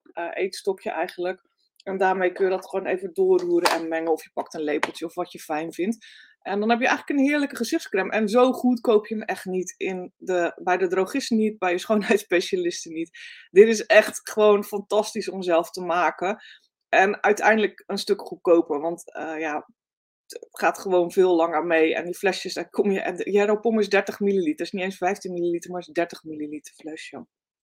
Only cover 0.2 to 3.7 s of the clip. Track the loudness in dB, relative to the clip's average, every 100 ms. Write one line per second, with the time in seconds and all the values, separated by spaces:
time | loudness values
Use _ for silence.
0.2 | -8 -4 -4 -4 -4 -4 -6 -4 -6 -4
1.2 | -6 -6 _ _ _ _ -8 0 0 2
2.2 | 0 0 -2 -2 -4 -6 -4 -4 -4 0
3.2 | 2 4 4 2 2